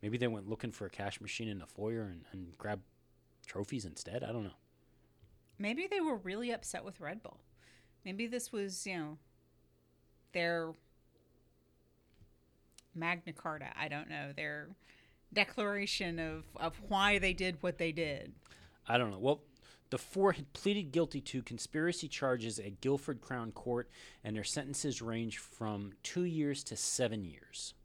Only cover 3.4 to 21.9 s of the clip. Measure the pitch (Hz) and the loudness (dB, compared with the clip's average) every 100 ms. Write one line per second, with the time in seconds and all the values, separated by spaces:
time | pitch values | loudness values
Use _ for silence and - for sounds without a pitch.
3.4 | - - 101 135 95 76 - 120 - 117 | -10 -6 -4 -4 -4 -8 -6 -4 -2 -2
4.4 | 98 - _ _ _ _ _ _ - - | -4 -8 _ _ _ _ _ _ -20 -20
5.4 | _ - 202 254 381 403 320 240 185 196 | _ -4 -2 0 2 2 2 2 -2 -2
6.4 | 240 233 - 175 196 185 147 226 - - | 0 -2 -2 -6 -6 -6 -6 -6 -10 -16
7.4 | - - - - - _ 190 190 233 247 | -20 -20 -20 -20 -20 _ -8 -4 -2 -2
8.4 | 240 220 196 185 202 180 151 156 - - | -2 -2 -2 -2 -2 -2 -2 -6 -16 -20
9.4 | _ _ _ _ _ _ _ _ _ 180 | _ _ _ _ _ _ _ _ _ 0
10.4 | 170 170 165 156 _ _ _ _ _ _ | 2 2 0 -6 _ _ _ _ _ _
11.4 | _ _ _ _ _ _ _ - - - | _ _ _ _ _ _ _ -20 -20 -20
12.4 | _ _ _ - - 170 165 175 170 151 | _ _ _ -20 -14 -2 0 0 -2 -4
13.4 | 170 151 135 - 156 147 - 151 143 143 | -4 -4 -6 -4 -2 -2 -4 -6 -6 -4
14.4 | 151 147 151 196 - - - - _ - | -4 -4 -8 -14 -20 -20 -20 -20 _ 2
15.4 | 202 - 208 202 202 - 185 165 160 160 | 2 4 2 2 0 0 0 0 -2 -2
16.4 | 160 - 165 - 202 196 202 202 185 180 | -8 -2 -2 -2 2 6 8 8 6 4
17.4 | 185 170 180 170 165 160 160 143 - - | 2 2 0 2 2 2 0 0 -6 -12
18.4 | - - - - - 117 117 95 120 147 | -20 -20 -20 -20 -2 0 0 0 2 2
19.4 | - - - - _ 127 - 190 196 175 | 0 -20 -20 -20 _ -6 -4 4 4 4
20.4 | 143 - 196 208 165 139 165 143 - 135 | -2 0 4 4 2 2 2 0 -2 -4
21.4 | 117 120 - 156 165 | -4 -6 -2 2 2